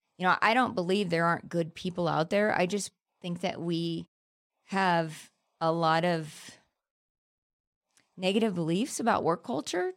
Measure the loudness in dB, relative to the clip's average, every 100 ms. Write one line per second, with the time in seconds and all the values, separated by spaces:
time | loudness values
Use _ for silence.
0 | _ -2 0 2 4 4 2 0 0 0
1 | 2 2 2 0 -2 -4 -4 -6 -8 -2
2 | 0 0 0 0 2 2 0 -2 -6 -12
3 | _ _ -10 -6 -6 -4 -4 -2 -2 -6
4 | -10 _ _ _ _ _ -6 0 2 2
5 | 0 -6 -18 _ _ -4 0 2 4 4
6 | 2 0 -4 -14 -20 -20 _ _ _ _
7 | _ _ _ _ _ _ _ _ _ _
8 | _ -4 0 2 2 0 0 0 0 -2
9 | 0 2 2 0 -2 -6 -4 -4 -4